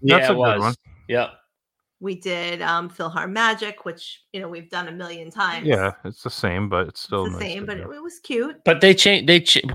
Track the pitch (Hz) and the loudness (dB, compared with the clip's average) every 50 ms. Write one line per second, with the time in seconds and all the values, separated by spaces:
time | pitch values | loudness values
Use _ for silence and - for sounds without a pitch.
0 | 135 135 - 139 131 127 - 123 123 117 107 101 104 117 127 - _ - - _ | 4 4 6 6 6 4 4 4 4 2 4 2 2 0 -2 -4 _ -20 -20 _
1 | _ - 120 120 117 - - _ _ _ _ _ _ _ _ _ _ _ _ _ | _ -2 -2 -2 -2 -2 -6 _ _ _ _ _ _ _ _ _ _ _ _ _
2 | 180 196 185 180 - 190 175 175 170 170 175 170 170 165 170 170 175 175 - - | -10 -10 -10 -8 -8 -8 -6 -6 -6 -6 -6 -4 -4 -2 -2 -2 -4 -6 -8 -10
3 | 170 165 165 165 180 185 196 220 233 226 220 220 220 208 208 - - 175 170 175 | -10 -8 -6 -6 -8 -4 -2 0 0 0 0 -2 -6 -10 -10 -10 -12 -12 -12 -12
4 | - - - - _ _ - 190 190 170 175 170 165 165 180 175 180 165 165 180 | -16 -18 -20 -20 _ _ -14 -12 -12 -12 -12 -14 -14 -10 -8 -8 -8 -8 -10 -12
5 | 180 170 170 165 165 165 - 220 196 180 170 165 - 151 127 98 95 98 - - | -12 -12 -12 -14 -16 -12 -6 -4 -4 -4 -4 -2 0 2 2 2 2 0 -2 -6
6 | - 95 107 - - - - - - 98 87 92 104 98 92 87 92 82 - - | -10 -14 -14 -12 -12 -12 -6 -4 -2 -2 -2 -2 -2 -2 -2 -2 -2 -4 -8 -14
7 | - - 104 98 95 90 90 90 - 92 170 196 202 208 202 - - - - 294 | -10 -6 -4 -4 -2 -4 -6 -6 -8 -8 -8 -10 -10 -10 -10 -10 -12 -14 -14 -14
8 | 320 349 - - - - 277 226 247 302 311 - _ 180 165 147 190 196 190 190 | -16 -16 -16 -16 -10 -6 -4 -4 -4 -4 -8 0 _ 2 4 8 8 8 8 8
9 | - 196 202 - - 160 175 175 170 - - - - - - | 6 4 4 4 4 4 4 6 6 4 4 4 2 0 -2